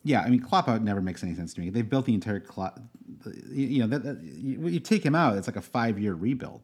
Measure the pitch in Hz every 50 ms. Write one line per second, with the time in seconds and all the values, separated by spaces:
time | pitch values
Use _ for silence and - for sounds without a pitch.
0 | - 147 135 107 85 117 123 123 123 - 190 185 - 131 117 110 113 107 101 98
1 | 95 95 87 - - 90 82 87 85 80 - - 87 87 98 120 113 104 - 131
2 | 123 120 113 98 - 107 104 95 - - - 104 95 92 - - 117 120 - -
3 | - - - - - 107 - - - - - 139 139 117 143 135 113 110 131 147
4 | - 143 131 - 82 76 65 78 - 135 131 - 160 175 170 165 - - 220 202
5 | - 147 147 165 165 131 101 98 92 - - 101 - - - 123 117 117 107 101
6 | 104 104 90 80 90 117 143 127 - - - -